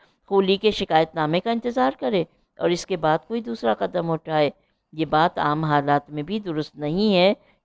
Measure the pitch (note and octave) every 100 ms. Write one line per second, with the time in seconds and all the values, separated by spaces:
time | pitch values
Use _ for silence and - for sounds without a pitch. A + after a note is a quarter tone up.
0 | _ _ - G3 F#3+ G3 G#3+ G3 G3 D#3+
1 | D#3+ E3 D3+ E3 A3+ A#3 A#3+ A#3+ B3+ -
2 | C4 G3+ D#3+ _ _ - - F3 - F3+
3 | D#3 D#3+ - A#3 A#3 A3+ A#3 - F#3+ F3+
4 | E3 D#3+ - D#3 D3 - _ _ _ D#3
5 | D#3 D#3 E3+ - D3+ D3+ D#3+ D3 C#3+ C#3+
6 | - D3+ D3 G#3+ G3 D#3 D3+ D3 D3 E3+
7 | G#3+ F#3 F#3 G#3 _ _